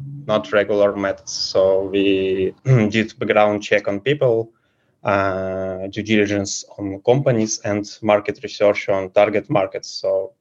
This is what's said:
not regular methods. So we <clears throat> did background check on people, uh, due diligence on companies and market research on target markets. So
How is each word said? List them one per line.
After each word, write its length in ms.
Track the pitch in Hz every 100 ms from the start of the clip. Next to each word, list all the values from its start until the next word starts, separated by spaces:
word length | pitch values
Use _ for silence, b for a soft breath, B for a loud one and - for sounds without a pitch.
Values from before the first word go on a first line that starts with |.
| - - -
not 260 | 107 -
regular 420 | 104 101 104 101 101
methods. 340 | 98 95 -
So 560 | - - 95 95 95 95
we 600 | 101 98 95 95 95 92 - 131
<clears throat> 0 |
did 520 | 127 107 110 110 -
background 420 | 104 104 107 104
check 260 | - 104 101
on 140 | 101
people, 500 | 131 147 127 113 113 _ _ _ _ _ -
uh, 800 | 98 98 95 95 95 95 92 98
due 160 | 107
diligence 500 | 104 107 101 101 98 - - -
on 240 | 101 98 -
companies 420 | 135 135 113 107 - 107
and 140 | 104 104 -
market 340 | 107 104 101 -
research 460 | 104 - 104 101 -
on 200 | 98 92
target 380 | 104 104 104 98
markets. 400 | 104 95 101 - -
So 320 | 98 95 95 _